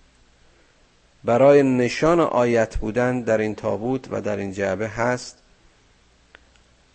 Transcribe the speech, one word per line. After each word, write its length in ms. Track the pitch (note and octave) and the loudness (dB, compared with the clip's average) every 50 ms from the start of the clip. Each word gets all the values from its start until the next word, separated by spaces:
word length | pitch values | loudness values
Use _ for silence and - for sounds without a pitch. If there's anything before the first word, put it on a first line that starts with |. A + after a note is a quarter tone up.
| _ _ _ _ _ _ _ _ _ _ _ _ _ _ _ _ _ _ _ _ _ _ _ _ - A2+ | _ _ _ _ _ _ _ _ _ _ _ _ _ _ _ _ _ _ _ _ _ _ _ _ -2 0
برای 340 | A#2 B2 C3+ C#3+ C#3+ C#3+ C#3 | 2 6 6 8 8 6 6
نشان 580 | C3 B2+ B2 B2 A#2 - - D3+ D#3+ F3 E3+ | 4 2 2 0 0 -2 0 0 2 2 2
آیت 560 | D#3 - - A#2+ B2 A#2+ A#2+ A#2 A2+ A2 - | 2 2 2 0 2 2 2 2 0 0 -2
بودن 440 | - G#2+ A2 G#2 A#2+ B2 B2+ B2 B2+ | -6 -6 -4 -2 -2 -2 0 -2 -2
در 180 | A#2 A#2 A2+ G#2+ | -2 0 0 0
این 160 | G#2+ G#2+ G#2 | 0 -2 -4
تابوت 540 | - - G#2+ G2+ G2 A2 B2+ C3 C3 - - | -6 -6 -4 -4 -4 -4 -4 -4 -6 -6 -8
و 100 | - A2 | -8 -6
در 160 | G2 G2+ G#2 | -6 -6 -6
این 160 | G2+ G2+ G2 F#2 | -6 -6 -6 -6
جعبه 360 | G2+ G2 G2 F#2+ F#2+ A2 A2 | -4 -4 -4 -2 -4 -6 -6
هست 500 | G#2+ A2+ A#2 B2 B2 B2 - - - _ _ _ _ _ _ _ _ _ _ _ _ _ _ _ _ _ _ _ - - _ _ _ _ _ _ _ _ _ _ _ | -4 -4 -2 -2 -2 -4 -6 -12 -18 _ _ _ _ _ _ _ _ _ _ _ _ _ _ _ _ _ _ _ -20 -20 _ _ _ _ _ _ _ _ _ _ _